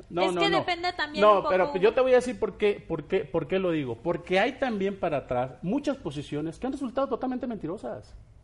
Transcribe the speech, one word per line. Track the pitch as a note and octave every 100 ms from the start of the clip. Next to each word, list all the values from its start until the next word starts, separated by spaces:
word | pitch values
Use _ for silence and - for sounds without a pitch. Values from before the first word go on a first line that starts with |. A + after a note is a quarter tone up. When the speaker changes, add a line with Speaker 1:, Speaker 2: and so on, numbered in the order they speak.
Speaker 1:
<laughs> | -
Speaker 2:
No, | E3+
Speaker 1:
Es | F#3
Speaker 2:
no, | F3+
Speaker 1:
que | G4
Speaker 2:
no. | -
Speaker 1:
depende | - E4+ F4
también | F4+ D4+ D4+
Speaker 2:
No, | D4+
Speaker 1:
un | G3
poco, | -
Speaker 2:
pero | F#3 E3+
Speaker 1:
Hugo. | F#3
Speaker 2:
yo | G3
te | A#3
voy | C4
a |
decir | B3 B3 G#3
por | G#3+ -
qué, | G#3 G3+ -
por | E3
qué, | D3 F#3 -
por | E3 D3+
qué | F#3+
lo | F#3
digo. | D#3+ C3 -
Porque | E3+ E3+ E3+ F#3
hay | A3+
también | - C4+ G#3+ F#3+ G3
para | F3+ D3
atrás | - B2 C3 -
muchas | E3 B3+ C#4+ C4+
posiciones | F3 C#3+ C#3+ D3 D#3 D#3
que | B3
han |
resultado | C4+ C4+ G#3+ C4+
totalmente | A3 B3+ B3+ B3+
mentirosas. | A3 D3+ F#3+ A#3+ G#3 - - - -